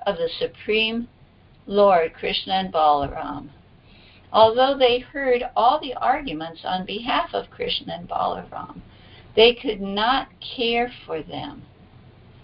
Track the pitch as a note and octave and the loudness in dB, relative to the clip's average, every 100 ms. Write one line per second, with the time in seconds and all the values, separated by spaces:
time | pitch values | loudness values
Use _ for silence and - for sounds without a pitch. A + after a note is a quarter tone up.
0 | - G3+ E3 - E3 - - G#3+ A3 A3+ | -4 -2 -4 -4 -8 -6 -2 0 0 -2
1 | A#3+ _ _ _ _ - - G3+ G3+ F3+ | -8 _ _ _ _ -20 -2 4 6 6
2 | E3 - F#3+ F#3+ - F#3+ F#3 E3+ D#3 D3 | 2 -2 -6 -4 -2 -2 0 2 4 4
3 | C#3 D3 - C#3+ C3 - _ _ _ - | 0 -6 -10 -10 -14 -20 _ _ _ -20
4 | - - - - A3 A#3 C4 C#4 B3+ B3 | -20 -20 -2 4 6 6 2 4 4 2
5 | B3+ C#4+ C4+ B3 - - A3+ D4+ D4 - | -2 -4 0 2 0 2 2 2 -2 -2
6 | A#3 C#4+ C#4+ D#3 E3 D#3+ - F#3 F#3+ G3 | 0 0 -4 -8 -10 -10 -6 -6 -6 -8
7 | A#3+ D4 E4 G3+ - - - - - - | -4 -4 -2 -6 -8 -8 -6 -6 -6 -10
8 | - - F#2 F2+ - - - - - - | -8 -4 -4 -4 -10 -14 -14 -16 -20 -20
9 | - - - - A3+ A#3 C4 G3+ G3 G3+ | -20 -20 -4 4 4 4 -4 -6 -6 -2
10 | A3 C4 - - - - A#3 A#3 B3 - | 0 0 -2 -12 -14 -6 -2 -2 -2 -6
11 | - D#3+ E3+ C#3+ - - - - - - | -10 -10 -10 -12 -12 -14 -20 -20 -20 -20
12 | - - - - | -20 -20 -20 -20